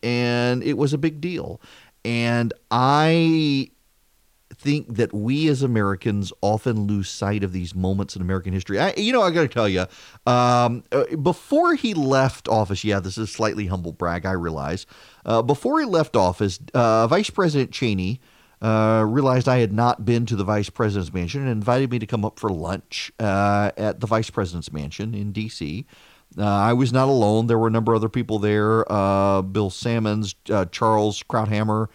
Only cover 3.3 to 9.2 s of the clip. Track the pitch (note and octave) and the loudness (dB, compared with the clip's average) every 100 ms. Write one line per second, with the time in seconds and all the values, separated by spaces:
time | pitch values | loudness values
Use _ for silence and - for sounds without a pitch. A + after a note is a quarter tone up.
3.3 | D#3+ D3+ C#3 C3 _ _ _ _ _ _ | 2 2 0 -2 _ _ _ _ _ _
4.3 | _ _ - C#3+ D3 - A2 A#2+ G#2 G#2+ | _ _ -8 -2 -2 -2 -2 -2 -2 -2
5.3 | C#3+ D#3 C3 C3+ A2 G2+ F#2+ A#2 G2+ F#2 | 0 2 2 2 2 2 0 -2 -2 -2
6.3 | - G2+ G#2+ B2+ A2 G2+ G2+ F#2+ - G2+ | -2 0 0 0 -2 0 -2 -4 -4 -4
7.3 | G#2 G2 F#2 F2 F2+ F#2 G2 G2 F#2+ F2+ | -2 -2 -4 -6 -2 -2 -2 -4 -6 -4
8.3 | F#2+ F#2 F#2 - G2+ F#3 - G#3 B3+ | -4 -4 -4 -2 -2 -2 -2 0 2